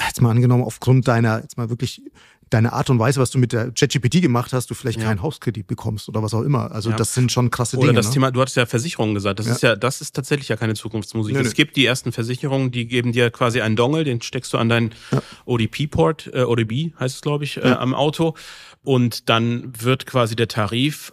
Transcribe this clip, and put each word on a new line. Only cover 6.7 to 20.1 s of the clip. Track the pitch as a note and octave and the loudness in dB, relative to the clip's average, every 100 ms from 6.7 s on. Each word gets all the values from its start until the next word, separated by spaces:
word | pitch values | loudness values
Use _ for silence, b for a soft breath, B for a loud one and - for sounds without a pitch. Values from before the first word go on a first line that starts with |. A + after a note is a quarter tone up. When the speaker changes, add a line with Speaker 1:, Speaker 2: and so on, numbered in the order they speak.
Speaker 1:
Also | A2 A#2 | -4 -2
Speaker 2:
Ja. | A2 | 0
Speaker 1:
das | A2 | 0
sind | - B2 | 2 2
schon | - B2 | 2 2
krasse | - A#2+ B2+ | 0 -2 2
Speaker 2:
Oder | B2 | 4
Speaker 1:
Dinge, | A#2+ | 6
Speaker 2:
das | G#2+ | 4
Speaker 1:
ne? | |
Speaker 2:
Thema, | C3 C3 | 2 2
du | B2+ | 2
hattest | C3 - | 0 2
ja | |
Versicherungen | A#2+ A#2+ D3+ - A2 | 0 0 -2 -2 0
gesagt, | G#2 G2 G2 | 0 -2 -2
das | A2 | -2
Speaker 1:
Ja. | |
Speaker 2:
ist | B2 | 2
ja, | B2+ G#2 | 2 2
das | A#2+ - | 0 -4
ist | D3+ - | -8 -8
tatsächlich | C3 D3 C3+ | -4 -4 -2
ja | A2 | -4
keine | A2+ | -2
Zukunftsmusik. | A2 A2 A2 G2 A#2 G#2+ | -4 -6 -8 -6 -4 -2
Speaker 1:
Nö, | C3+ | 0
Speaker 2:
Es | B2+ | 0
Speaker 1:
nö. | |
Speaker 2:
gibt | - D3 - | 0 0 2
die | |
ersten | A#2+ B2+ - | 2 2 -2
Versicherungen, | A2+ A#2 B2+ D3+ C3+ C3 | -4 -4 -4 -2 -2 -2
die | B2 A#2 | -4 -4
geben | B2 B2 | -2 0
dir | A#2+ A#2+ | 2 0
quasi | - B2 A#2+ | 2 0 0
einen | A2 A2 | 0 2
Dongle, | A#2+ D#3 | 2 2
den | D#3 A#2+ | 0 -4
steckst | - B2+ - | -4 -8 -4
du | C3+ | 0
an | A#2 | 2
deinen | A#2 A2+ B B | 2 0 B B
Speaker 1:
Ja. | C#3 B B | -4 B B
Speaker 2:
O-D-P-Port, | - A#2+ A2 - D3 - D#3+ D#3+ - | -4 -2 -2 -2 -4 0 0 0 -6
äh, | - | -2
O-D-B | B2 A2+ A2+ A#2+ E3 - | 0 0 0 -2 -4 -4
heißt | C3 - | -6 -4
es, | |
glaub | D3 D3 | -4 -4
ich, | C#3+ - | -4 -2
äh, | B2+ | 0
Speaker 1:
Ja. | B2+ | 2
Speaker 2:
am | A#2+ | 0
Auto. | C3 D3 - E3 D#3 B B B B | 0 0 0 -2 -2 B B B B
Und | - C3 B2 - - | 0 2 2 0 0
dann | A2+ A#2 A#2+ B2+ A#2+ | 2 2 -2 -8 -6
wird | A2+ C3 | -2 -2
quasi | - | -2